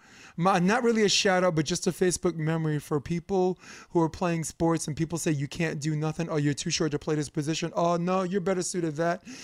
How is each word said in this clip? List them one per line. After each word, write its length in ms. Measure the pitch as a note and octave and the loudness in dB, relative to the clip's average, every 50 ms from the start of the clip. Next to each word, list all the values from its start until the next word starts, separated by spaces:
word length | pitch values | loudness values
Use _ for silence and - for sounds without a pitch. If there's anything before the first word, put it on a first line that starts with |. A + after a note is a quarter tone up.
| _ - - - - - - | _ -20 -20 -20 -20 -10 -4
my, 220 | - E3 F#3+ G3+ F3+ | 0 2 4 4 4
not 240 | F3 F#3 A3 B3+ A#3+ | 4 4 4 4 4
really 200 | A#3 A3+ A3 G#3 | 2 4 4 4
a 60 | F#3+ | 2
shout 340 | - - - G3+ F#3 F#3 F#3 | 2 2 4 4 4 4 4
out, 120 | F#3 E3+ | 2 2
but 100 | D#3 D3+ | 2 0
just 220 | - F3 D#3+ - | 0 -2 -2 -2
a 40 | F#3 | -2
Facebook 440 | E3 - F#3+ F3+ E3+ - - F3+ E3 | 0 2 2 2 2 0 -2 -2 -2
memory 440 | E3 D3+ D#3 E3 E3 D#3+ D#3 D3+ D3 | -2 -2 -2 0 0 0 0 -2 -2
for 200 | - - D#3+ D3 | -2 -2 -2 -2
people 580 | C3 - E3 E3+ - - G3 F#3+ F3+ F#3 F3+ - - - - - - - | -2 -2 -6 -6 -4 -2 0 2 2 2 0 -4 -10 -20 -20 -20 -8 -2
who 100 | - F3 | 0 2
are 80 | E3 D#3 | 2 2
playing 340 | - - F#3+ E3+ E3+ E3 D3+ | 0 0 -2 0 0 -2 -4
sports 440 | - - - E3+ E3 E3 D#3 - | -6 -4 0 2 2 2 0 -2
and 80 | - C#3+ | -4 -4
people 220 | - E3 D#3 E3+ | -4 -4 -4 -4
say, 140 | D#3+ - E3+ | -2 -2 0
"You 160 | D3+ C3+ C#3+ | 0 0 -2
can't 320 | C#3 - - E3 D#3+ D#3 D#3 | -4 -4 -4 -2 -2 -2 -2
do 160 | C3+ D#3+ D#3 | -2 -2 -2
nothing. 340 | D3 D3+ D#3 D3+ - E3 E3 | 0 -2 -2 -2 -2 -4 -2
Oh, 80 | D#3+ | 0
you're 160 | D3+ D3 D3 C#3+ | 0 0 0 0
too 160 | - - E3+ | -2 -4 -4
short 220 | D3+ - E3+ D#3 | -2 0 0 0
to 80 | C#3+ D3 | -2 -2
play 160 | - E3 D#3 | -2 -2 -2
this 140 | D3+ D3 C3 | -2 -2 -4
position. 420 | - E3 C#3+ D3+ D#3+ D3+ F3 D#3+ - | -4 -4 -2 -2 -2 -2 -4 -4 -2
Oh, 200 | - E3+ E3+ F3 | 0 0 2 2
no, 260 | E3+ E3+ F3+ F#3 F#3+ F#3+ | 0 0 0 0 0 0
you're 180 | F3 F#3+ G3+ | 0 -2 -2
better 200 | E3+ F#3+ F#3+ F3+ | 0 0 0 -2
suited 340 | F3 - - F3+ E3 E3 D3 | -2 -4 -4 -2 -2 -2 -2
that." 260 | D3 E3 E3+ E3+ - - - B3+ - | 0 0 0 -2 -4 -6 -14 -18 -16